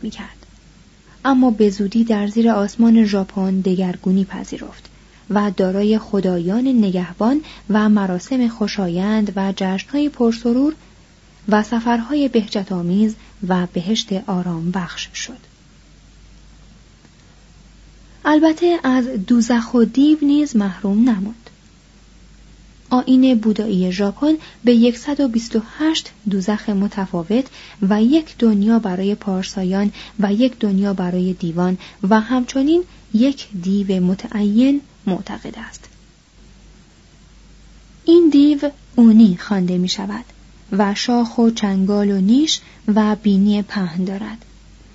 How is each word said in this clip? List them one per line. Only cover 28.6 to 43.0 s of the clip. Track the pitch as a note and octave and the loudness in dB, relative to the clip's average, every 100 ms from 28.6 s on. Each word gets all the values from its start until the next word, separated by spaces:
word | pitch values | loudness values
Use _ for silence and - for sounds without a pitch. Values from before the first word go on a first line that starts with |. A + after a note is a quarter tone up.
| G3+ A3+ | 2 2
برای | G#3+ F3+ G3 G#3 | 0 -4 -4 -4
پارسایان | - F#3 F#3+ - F#3 F#3+ G#3 - - - | -4 -6 -6 -6 -4 -2 -2 -4 -12 -4
و | G3 | -2
یک | G3+ B3+ B3+ | 2 0 0
دنیا | G#3+ F#3+ G3+ | -2 0 -2
برای | F#3+ F3+ F3+ F#3 | -2 -4 -2 -4
دیوان | F3+ F3 E3 F3+ F#3 - - F#3+ | -4 -6 -2 -2 -2 -8 -8 0
و | A3 | 0
همچنین | A3 B3+ B3 C4+ C#4 E4+ F4+ - - | 2 -2 -2 -2 0 0 -2 -10 -6
یک | G#3+ C4 C#4 - G3+ | 0 0 0 -8 -8
دیو | F3 G3+ G3 F#3+ F3+ | -2 -2 0 0 0
متعین | F#3+ A#3 G#3+ G#3 G#3 C4 C#4+ C#4+ _ - | -2 -6 -4 0 2 2 0 -4 _ -6
معتقد | F3+ - G#3+ - A3 A3+ | -6 -6 -12 -14 -14 -18
است. | - - - _ _ _ _ - - - - - _ _ - - - - - - - - - - | -20 -20 -20 _ _ _ _ -20 -20 -20 -20 -20 _ _ -20 -20 -20 -20 -20 -20 -20 -20 -6 4
این | E4+ E4 | 6 6
دیو | C#4+ C#4+ D4 C#4+ - - - | 6 4 4 -2 -6 -4 4
اونی | A#3 A3 A3+ F3 | 6 8 6 4
خوانده | - G3+ F3+ F3+ | -2 -2 -2 -2
می‌شود | F3+ - G3 G#3 A#3+ - - - - | -2 -4 -8 -10 -14 -20 -20 -20 -8
و | G3 G3+ G3+ | -2 -2 -2
شاخ | - A#3+ A#3 - | -2 0 0 2
و | A#3 | 0
چنگال | A3+ G#3 F#3+ F#3+ G#3 G#3 | 2 -2 0 0 0 0
و | G3 | 0
نیش | F#3+ B3 D#4 - - - - | 2 2 2 -2 -8 -10 -2
و | G#3 | 0